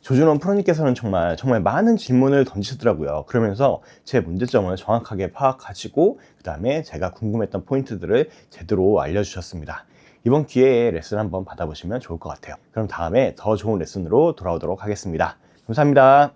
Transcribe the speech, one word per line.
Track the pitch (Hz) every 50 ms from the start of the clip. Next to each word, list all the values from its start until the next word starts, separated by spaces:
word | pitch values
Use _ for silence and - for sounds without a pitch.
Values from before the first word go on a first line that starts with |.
조준원 | _ - 135 127 151 160 151 147
프로님께서는 | 147 185 202 202 196 185 170 156 160 139 127
정말, | - 117 110 95 90 82 87 85
정말 | - - 135 123 110
많은 | 87 98 113 151 208 233 233
질문을 | 208 - - 127 127 131 135 139 139 135
던지시더라고요. | 135 - 98 101 - 131 123 - 117 101 78 76 71 73 76 73
그러면서 | - - 123 113 107 98 104 139 135 101 - _ - - _ _
제 | - - 127
문제점을 | 95 78 82 92 120 123 - 120 98 90 92
정확하게 | 92 - - 107 117 117 - 113 92 95 90 -
파악하시고, | - 139 131 131 - - - 98 - - 110 - 131 160 208 285 - _ _ _ _
그 | _
다음에 | 90 78 76 90 120 139 160 156
제가 | - - 80 92 92 -
궁금했던 | - - 107 104 113 110 98 - 98 90
포인트들을 | _ 139 135 135 135 117 95 - 80 101 123 156 156 - - _ _
제대로 | - - 87 85 107 92 92 95 107 87 67
알려주셨습니다. | 71 82 101 104 92 - 92 87 - - 87 76 67 - - - _ _ _ _ _ _ _ _
이번 | 117 123 151 147
기회에 | - - 123 127 131 131 117 120 117 90
레슨 | 80 78 - - 104
한번 | 110 101 78 95 92
받아보시면 | 90 - - 87 78 78 - - 85 107 131
좋을 | 127 - 82 82
것 | - 82
같아요. | 73 - - - 76 - _ _
그럼 | _ 113 110 98
다음에 | - - 87 82 87 120 135 98 -
더 | - - 104 110
좋은 | 101 - 107 110 95
레슨으로 | 80 - - 101 90 80 92 123 156 170 151
돌아오도록 | - - 92 85 85 - - 92 98 -
하겠습니다. | 104 104 101 - 95 82 80 85 - - _ _ _ _ _ _
감사합니다. | - 113 123 151 147 143 139 131 131 135 143 147 143 -